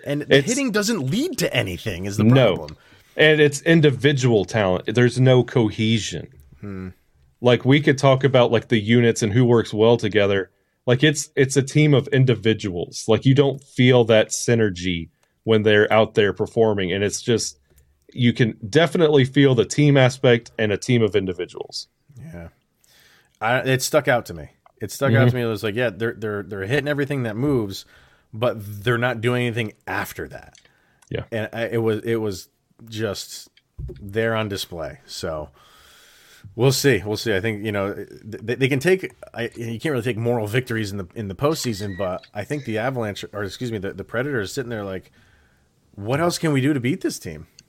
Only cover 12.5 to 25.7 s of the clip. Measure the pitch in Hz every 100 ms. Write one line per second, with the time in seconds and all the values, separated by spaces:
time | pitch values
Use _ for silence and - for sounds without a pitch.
12.5 | 104 104 87 - - - 110 139 135 139
13.5 | 139 - - 127 123 110 110 110 - -
14.5 | 117 107 87 90 87 82 _ _ _ 110
15.5 | 110 107 104 107 110 107 - 101 92 101
16.5 | 117 110 101 90 98 101 - - 113 -
17.5 | - _ _ _ _ _ - 120 113 113
18.5 | - 101 147 165 180 151 147 131 147 139
19.5 | 131 - - 147 139 127 - 127 120 -
20.5 | - 107 98 - 120 107 101 92 87 85
21.5 | - - - - _ _ 123 156 85 85
22.5 | _ _ _ _ _ _ _ _ - 110
23.5 | 127 131 131 - 156 143 120 101 82 73
24.5 | _ _ _ 107 - 110 113 123 123 117
25.5 | 104 110